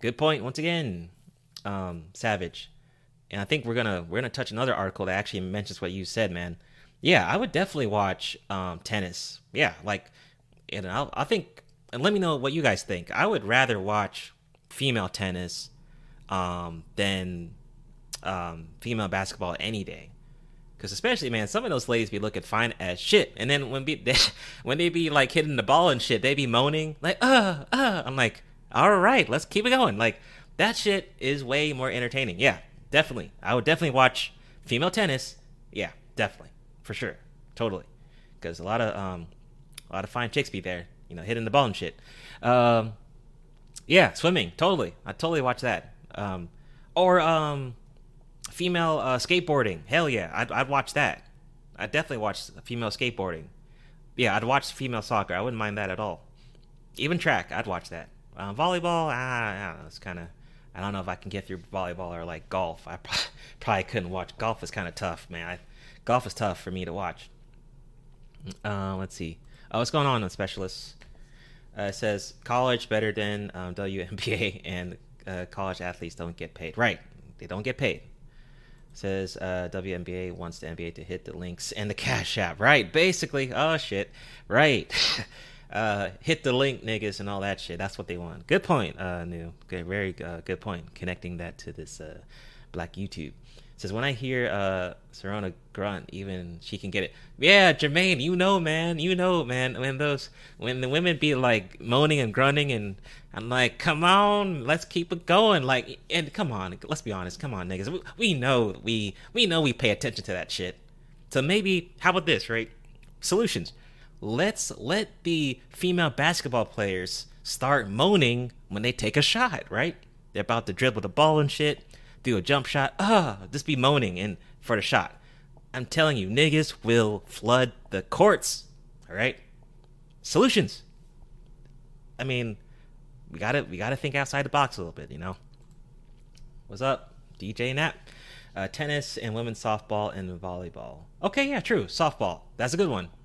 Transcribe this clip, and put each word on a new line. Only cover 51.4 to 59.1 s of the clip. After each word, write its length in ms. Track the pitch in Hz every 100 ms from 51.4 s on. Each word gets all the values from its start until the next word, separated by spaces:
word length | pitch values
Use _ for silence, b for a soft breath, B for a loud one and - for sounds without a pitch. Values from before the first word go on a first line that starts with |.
| - - - -
I'd 160 | -
definitely 260 | - - 123
watch 320 | 107 98 - -
female 260 | - 120 110
skateboarding. 540 | - 123 - 92 80 78 - - b b b b -
Yeah, 180 | 117
I'd 100 | 101
watch 280 | 113 135 -
female 300 | - 131 117
soccer. 320 | - 110 95
I 60 | 90
wouldn't 180 | 120 117
mind 200 | 107 104
that 120 | 95
at 100 | 92
all. 220 | 107 85 - - b b b - - -
Even 220 | 143 170
track, 340 | 165 110 87
I'd 140 | 90 113
watch 240 | 87 -
that. 180 | 82 - - - -
Um, 180 | 101 107
volleyball, 520 | 170 180 170 170
I, 480 | 156